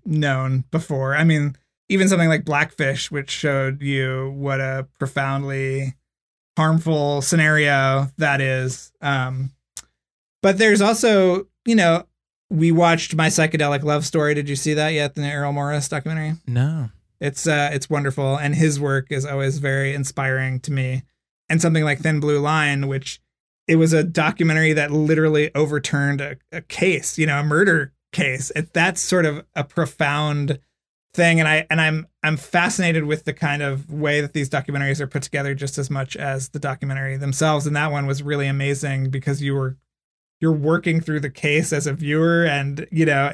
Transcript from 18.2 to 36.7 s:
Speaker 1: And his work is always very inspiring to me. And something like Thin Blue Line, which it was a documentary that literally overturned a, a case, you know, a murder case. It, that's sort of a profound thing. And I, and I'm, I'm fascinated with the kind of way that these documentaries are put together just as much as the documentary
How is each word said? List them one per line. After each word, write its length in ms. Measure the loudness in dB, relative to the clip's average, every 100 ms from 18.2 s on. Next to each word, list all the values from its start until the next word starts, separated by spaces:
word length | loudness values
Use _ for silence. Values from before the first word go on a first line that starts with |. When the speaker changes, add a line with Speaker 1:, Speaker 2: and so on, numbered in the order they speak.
| -2 0
Speaker 1:
And 200 | 0 2
his 240 | 2 0
work 280 | -2 -2 -2
is 140 | -6 -4
always 340 | -2 -2 -2
very 340 | -2 0 -2
inspiring 640 | -2 -4 -4 -2 -2 -2 -4
to 100 | -4
me. 300 | -4 -2 -4 -8 _ _ _ -2
And 140 | 0
something 220 | 2 2 2
like 140 | 0
Thin 200 | 0 0
Blue 200 | 2 2
Line, 480 | 2 2 2 0 -2
which 340 | -4 -8 -14 _ _ _ _ 2
it 80 | 4
was 180 | 6
a 100 | 4
documentary 720 | 2 0 0 2 2 4 2
that 160 | 2 0
literally 600 | 0 2 4 4 2 2
overturned 680 | 0 0 -2 -2 0 0 -2
a, 160 | -6 -12 _
a 100 | -16
case, 560 | -12 -2 0 0 -2 -2
you 80 | 0
know, 120 | 0
a 40 |
murder 500 | 2 4 4 2 0 _ _
case. 400 | -2 -2 -2 -6 -6
It, 180 | -2
that's 260 | 0 0 0
sort 260 | 0 2 2
of 200 | -2 -8 -8
a 80 |
profound 960 | -6 -4 -4 -2 -2 0 -2 -2 -2 -4 _ _ _ _ _
thing. 260 | 2 4 4
And 80 | 4
I, 200 | 2 2
and 100 | 0
I'm, 280 | 0 -2 -6 _
I'm 140 | -2 -2
fascinated 640 | 0 0 0 0 0 0
with 220 | 0 -2 -4
the 80 |
kind 280 | -4 -2 -2
of 300 | -2 -4 -8
way 300 | -4 0 0
that 120 | -2
these 160 | -4 -2
documentaries 500 | -4 -4 -2 -2 -2
are 80 | -4
put 140 | -6
together 320 | -6 -6 -4
just 240 | -6 -6 -6
as 140 | -4
much 240 | -6 -6 -6
as 340 | -6 -6 -8
the 100 | -8
documentary 580 | -6